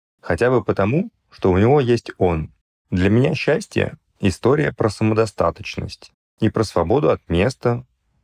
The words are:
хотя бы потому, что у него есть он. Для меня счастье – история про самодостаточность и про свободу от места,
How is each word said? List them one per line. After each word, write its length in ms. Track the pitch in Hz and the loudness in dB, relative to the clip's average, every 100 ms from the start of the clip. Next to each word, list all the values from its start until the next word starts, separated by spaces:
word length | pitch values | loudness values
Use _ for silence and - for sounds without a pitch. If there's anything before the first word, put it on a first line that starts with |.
| _ _ | _ _
хотя 300 | - 85 123 | -6 0 2
бы 120 | 123 | 2
потому, 480 | - 98 98 151 226 _ _ | 0 -2 0 0 -4 _ _
что 220 | - 95 | -4 0
у 60 | 90 | 4
него 220 | 113 147 | 4 4
есть 320 | 120 120 - - | 2 0 -2 -2
он. 340 | 92 80 76 _ _ _ - | 0 0 -6 _ _ _ -6
Для 200 | 92 95 | 0 2
меня 240 | 117 151 | 2 2
счастье – 600 | 147 - 170 - - - - _ - | 0 -2 -2 -2 -4 -4 -8 _ -4
история 540 | 98 - 117 151 101 | -4 0 0 0 -2
про 160 | - 107 | -2 -4
самодостаточность 1200 | - 110 110 110 - 85 - - - 87 - - _ _ - | 0 0 0 -2 -2 -4 -4 -12 -10 -10 -14 -20 _ _ -2
и 80 | 110 | -2
про 160 | - 110 | 0 -2
свободу 440 | - 85 135 110 | -2 0 2 2
от 120 | - - | -2 -2
места, 560 | 85 120 - 123 120 - _ _ _ | 0 0 -2 -4 -4 -8 _ _ _